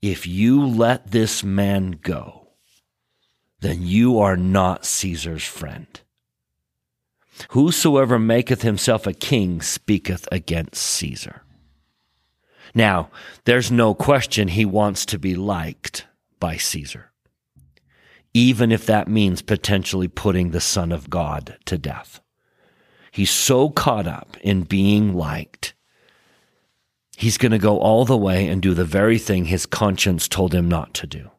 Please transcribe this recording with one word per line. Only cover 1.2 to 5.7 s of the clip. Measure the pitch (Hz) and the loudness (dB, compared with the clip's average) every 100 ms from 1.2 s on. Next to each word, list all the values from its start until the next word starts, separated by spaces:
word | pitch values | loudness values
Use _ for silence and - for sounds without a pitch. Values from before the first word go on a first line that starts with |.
| 110 - | 0 -2
man | 101 98 101 98 95 80 | -4 -2 0 0 -2 -6
go, | - 85 - - _ _ _ _ _ _ _ _ _ _ _ _ | -8 -8 -10 -20 _ _ _ _ _ _ _ _ _ _ _ _
then | - 80 | -6 -4
you | 87 98 120 120 | 0 2 4 4
are | 101 92 | 2 2
not | 90 98 92 92 | 2 2 2 0
Caesar's | - - 95 82 80 80 | -6 -6 -4 -6 -8 -8
friend. | - - 78 | -10 -12 -14